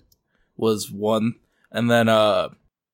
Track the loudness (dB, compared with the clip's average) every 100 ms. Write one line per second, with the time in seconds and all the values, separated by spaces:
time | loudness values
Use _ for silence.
0 | _ _ _ _ _ -4 -4 -2 -6 -6
1 | -2 0 -2 -6 _ _ _ -6 0 2
2 | 4 4 4 2 -2 -10 _ _ _